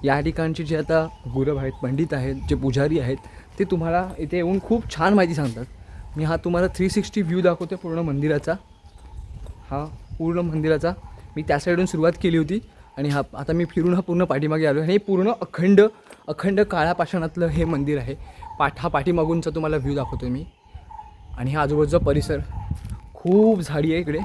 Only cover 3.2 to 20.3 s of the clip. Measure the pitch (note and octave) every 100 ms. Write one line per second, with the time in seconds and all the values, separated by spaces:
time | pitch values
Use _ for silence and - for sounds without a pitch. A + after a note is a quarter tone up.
3.2 | - - - - G3+ F3 E3 E3+ F#3 -
4.2 | D3 F3 E3+ F#3+ - A#3 - - F3 G#3
5.2 | F3 D#3 C#3 A2+ B2+ - - - - D3+
6.2 | D#3 E3 F3 F3 F#3 - F#3 G#3 G3 G#3+
7.2 | E3+ F3+ F3+ E3+ F3 - F3 E3 E3 C#3
8.2 | D3+ D3 D#3+ F3+ - - - - - -
9.2 | - - - - - C#3 D#3 - - -
10.2 | E3 E3+ F3 D#3 D#3 D3+ E3 F3+ - -
11.2 | - - D#3 D3 F3+ F3 F#3 D#3+ E3 E3
12.2 | F#3 E3 D3+ G3+ - - - - C#3+ C#3+
13.2 | C3+ - C#3+ E3 E3+ - E3+ F3+ F#3 F3
14.2 | F3 C3+ D3+ D#3+ D#3 C#3 D#3+ G3+ G3+ F#3+
15.2 | G3 A#3 F3 - F3+ G3+ G#3+ - - -
16.2 | - D3+ F#3+ F#3+ C#3 F3 D#3 F3 E3 F#3
17.2 | D#3+ F3 E3+ D#3 E3 D3+ C#3+ C#3+ A#2+ C#3
18.2 | - - - - C#3+ - E3+ D#3 C#3 E3+
19.2 | D#3 E3 D#3+ D#3 D#3 D#3 C3+ C#3+ C3 C3
20.2 | B2+